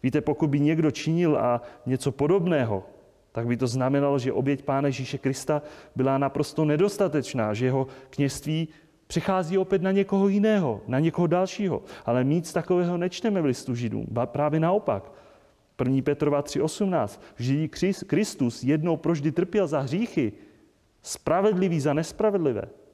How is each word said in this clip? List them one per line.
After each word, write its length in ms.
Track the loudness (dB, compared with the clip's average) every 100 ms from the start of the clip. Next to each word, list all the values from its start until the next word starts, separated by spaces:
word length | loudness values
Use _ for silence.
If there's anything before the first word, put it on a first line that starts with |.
Víte, 180 | 0 0
pokud 300 | 0 0 0
by 100 | 2
někdo 300 | 2 4 2
činil 480 | 0 -2 0 2 2
a 240 | 2 0 -4 -14 -4
něco 260 | -2 -2
podobného, 720 | 0 2 2 2 0 0 -2 -6 -20 -20 _ _
tak 140 | -6 -2
by 100 | 0
to 100 | 0
znamenalo, 520 | 0 0 2 2 0
že 140 | 0
oběť 300 | -2 0 -2
Pána 260 | -2 0 0
Ježíše 300 | -2 -6 -4
Krista 440 | -4 -4 -2 -4 -4 -20 -14 -2
byla 220 | 0 2
naprosto 460 | 0 -2 -4 0
nedostatečná, 920 | 2 4 2 2 0 0 -2 -2 -2
že 120 | 0 0
jeho 200 | 0 -2 -8 -14
kněžství 580 | -2 -2 -2 -4 -4 -4 -10 _ _ _
přechází 520 | -4 0 0 0 0
opět 240 | 2 0
na 80 | 2
někoho 380 | 0 2 2 4
jiného, 520 | 4 4 4 2 -2 -2
na 120 | 2
někoho 280 | 2 2 2
dalšího. 560 | 2 0 -2 -2 -2 -6 -10 -2
Ale 180 | 2
nic 280 | 2 0 0
takového 460 | -4 0 2 2 0
nečteme 440 | -4 -2 -2 0
v 20 |
listu 300 | 0 -2 -4
Židům, 320 | -4 -4 -4 -4
ba 160 | -4 -4
právě 340 | -2 0 2
naopak. 520 | 2 0 0 -4 -6 -20 -20 -20 _ _ _ -4
První 260 | 0 2
Petrova 400 | 2 0 2 0
tři 180 | -2 -2
osmnáct. 600 | -2 0 0 0 -2 -6 -20 -6
Židí 320 | -2 0 -2
Kris-, 380 | 0 -2 -2 -2
Kristus 580 | 0 0 0 -2 0
jednou 320 | 0 0 0 0
proždy 360 | 0 0 0
trpěl 340 | 0 0 0 0
za 140 | 0
hříchy, 520 | -2 -2 -2 0 -2 -4 -20 -20 _ _ _ _
spravedlivý 800 | -14 -8 -2 2 2 2 2 2
za 120 | 2
nespravedlivé 680 | 0 -2 0 0 2 0 -2 -6 -14 -20